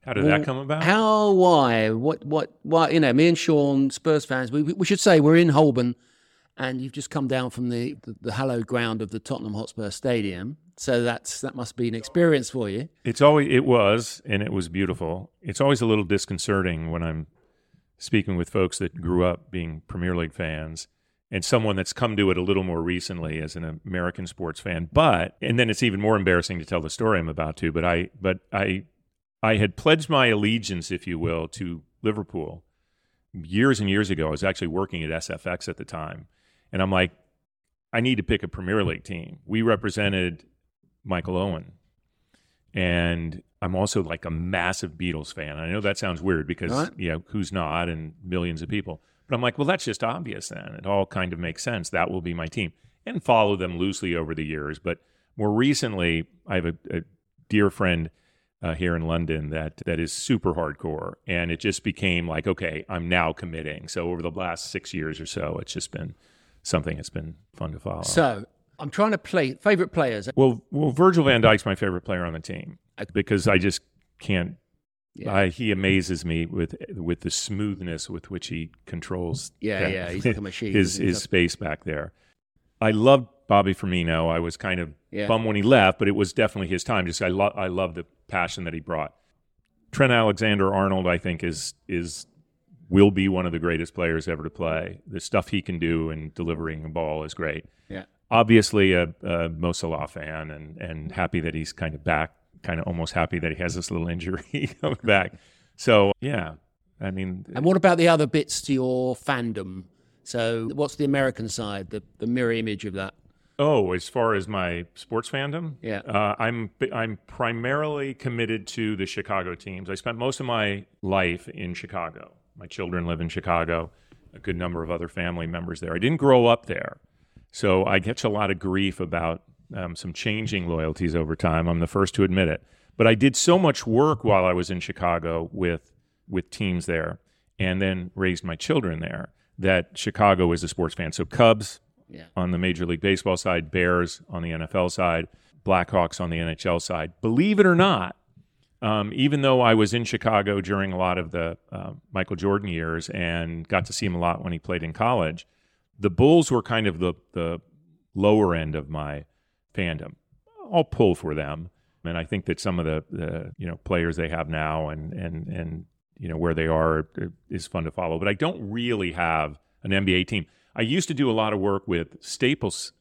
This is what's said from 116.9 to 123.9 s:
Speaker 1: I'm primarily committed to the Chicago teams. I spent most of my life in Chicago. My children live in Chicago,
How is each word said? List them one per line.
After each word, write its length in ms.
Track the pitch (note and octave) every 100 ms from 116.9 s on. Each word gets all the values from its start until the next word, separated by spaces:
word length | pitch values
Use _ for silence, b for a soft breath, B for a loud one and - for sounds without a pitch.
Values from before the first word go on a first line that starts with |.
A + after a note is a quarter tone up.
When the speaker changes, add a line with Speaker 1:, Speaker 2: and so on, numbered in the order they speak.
Speaker 1:
I'm 280 | A#2+ A2+ G#2 _
primarily 880 | - A#2+ A#2 A#2+ C#3+ D3+ D3 C#3
committed 540 | B2+ C3 A#2 A2+ A2 G2
to 300 | - A2 G#2
the 80 | F#2+
Chicago 500 | - G2 G2 F2+ F2
teams. 340 | - F#2 F#2+
I 60 | G2
spent 220 | - A#2
most 240 | B2 C3
of 40 | C3
my 400 | A#2 G#2 G2 G2 _
life 460 | G2 F#2+ F2+ F2 -
in 260 | - F2+
Chicago. 600 | F2 - F#2+ E2 - - _ _ -
My 100 | F2+
children 400 | - F2+ F2+ E2+
live 140 | E2
in 80 | E2
Chicago, 600 | F2 F2+ E2+ E2 E2 E2